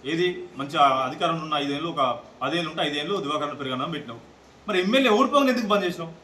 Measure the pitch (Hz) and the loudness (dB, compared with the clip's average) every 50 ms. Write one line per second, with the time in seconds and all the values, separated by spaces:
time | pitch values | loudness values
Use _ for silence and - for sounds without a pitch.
0 | - 139 165 165 180 180 175 - - - - 127 139 139 147 156 143 139 135 131 | -4 -2 0 0 0 0 -2 -4 -12 -12 -10 -10 -8 -4 4 4 6 6 6 2
1 | 131 127 151 175 175 165 165 160 160 160 156 143 143 139 143 147 165 170 156 147 | 0 -2 -2 -2 -2 -2 0 -2 -4 -2 -2 -2 0 -2 -2 -4 -4 -4 0 0
2 | 135 123 117 - - - - - 127 143 160 175 165 156 165 196 170 151 143 147 | 0 0 0 -4 -10 -18 -10 -6 -4 -2 -2 -2 -4 -4 -4 -2 -2 -2 -2 -4
3 | 147 170 202 190 143 143 151 151 151 143 139 143 139 131 127 127 139 165 160 139 | -4 -4 -4 -4 -2 -2 -2 -2 -4 -4 -6 -8 -6 -6 -4 -4 -4 -4 -6 -8
4 | 120 117 - - - - - - - - - - - 214 202 185 185 196 240 269 | -8 -10 -14 -16 -16 -20 -20 -20 -20 -20 -20 -12 -6 -2 0 0 2 4 4 4
5 | 269 240 208 226 269 - 285 285 277 262 240 247 214 196 208 202 185 175 170 - | 6 6 6 4 4 4 4 4 4 4 2 0 0 2 2 2 2 -2 -4 -6
6 | 170 165 - - | -10 -12 -12 -18